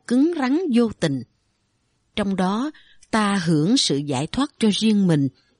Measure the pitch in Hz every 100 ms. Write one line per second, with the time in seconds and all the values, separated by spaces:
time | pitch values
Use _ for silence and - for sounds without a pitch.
0 | - 247 311 330 254 294 370 233 233 -
1 | 165 135 - _ _ _ _ _ _ _
2 | _ - 202 190 185 208 294 - - -
3 | - 220 208 202 165 156 160 269 - 143
4 | 143 131 151 - 285 - 220 196 220 208
5 | 185 156 139 - _ _